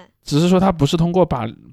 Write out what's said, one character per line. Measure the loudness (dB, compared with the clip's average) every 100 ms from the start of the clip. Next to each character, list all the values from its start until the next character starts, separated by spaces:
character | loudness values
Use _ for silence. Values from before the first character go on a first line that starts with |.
| -20 _
只 | -4 0
是 | 2
说 | 2
它 | 2
不 | 0 -2
是 | 0
通 | 0
过 | 0 0
把， | -2 -8 -12 -12